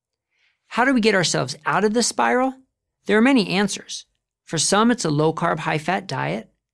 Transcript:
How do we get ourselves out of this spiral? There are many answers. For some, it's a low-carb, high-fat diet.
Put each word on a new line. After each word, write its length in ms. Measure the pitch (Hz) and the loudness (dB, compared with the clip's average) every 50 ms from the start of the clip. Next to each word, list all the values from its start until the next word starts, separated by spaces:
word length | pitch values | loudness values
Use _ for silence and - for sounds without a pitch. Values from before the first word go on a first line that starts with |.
| _ _ _ _ _ _ _ _ _ _ _ _ _ - | _ _ _ _ _ _ _ _ _ _ _ _ _ -6
How 180 | - 226 247 | -2 0 2
do 80 | 269 269 | 2 2
we 80 | 240 | 2
get 120 | 208 220 202 | 2 2 2
ourselves 400 | 185 165 - - 156 143 127 - - - | 2 2 0 0 -2 -2 -4 -8 -8 -4
out 180 | - 147 185 202 | -2 0 0 0
of 80 | 214 | 0
this 140 | 214 240 214 | 0 0 -2
spiral? 480 | - - - 233 233 240 247 262 262 254 - _ _ _ _ _ _ _ _ _ | -2 0 0 0 2 2 0 0 -2 -4 -8 _ _ _ _ _ _ _ _ _
There 140 | - 202 214 | 0 2 4
are 20 | |
many 300 | 233 277 277 240 175 175 | 4 4 4 2 2 0
answers. 560 | 170 196 208 190 - - - - - - - _ _ _ _ _ _ _ _ | 0 -2 -2 -2 -4 -8 -12 -14 -16 -16 -16 _ _ _ _ _ _ _ _
For 100 | - - | -6 -4
some, 340 | 156 - - 190 202 226 240 | -2 0 2 2 2 4 2
it's 140 | 240 240 - | 2 0 -2
a 60 | 160 | -2
low-carb, 480 | 147 147 156 160 160 - 175 170 180 160 | 0 2 2 2 0 0 -2 -2 -2 -2
high-fat 480 | 156 160 160 156 156 175 185 202 190 | -4 -4 -4 -4 -2 -4 -4 -4 -6
diet. 440 | - 135 131 139 143 185 226 214 _ _ _ _ _ | -6 -8 -6 -6 -6 -6 -8 -10 _ _ _ _ _